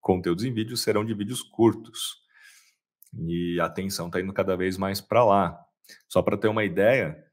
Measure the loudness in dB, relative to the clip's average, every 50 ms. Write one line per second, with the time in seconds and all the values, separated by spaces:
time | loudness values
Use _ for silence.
0 | 2 2 0 2 2 0 -2 -2 -2 -4 -4 -4 -4 -4 -4 -4 -2 0 0 0
1 | 0 -2 -4 -6 -6 -6 -6 -8 -10 _ _ 4 4 4 4 2 -8 -16 -12 -10
2 | -10 -10 -10 _ _ _ _ _ -20 -20 -20 -20 _ _ _ _ _ _ _ _
3 | _ _ -12 -10 -8 -6 -4 -4 -4 -2 -2 -2 -2 -2 -2 -6 -6 -6 -6 -6
4 | -8 -6 -4 -4 -4 -4 -2 -2 0 0 0 0 0 -2 -2 -2 -4 -4 -4 -4
5 | -6 _ 2 4 6 6 6 4 4 0 -2 -8 -20 _ _ _ _ _ -20 _
6 | _ _ 0 0 2 2 0 0 0 0 0 0 -2 -2 2 4 4 4 4 4
7 | 2 -2 -6 -10 _ _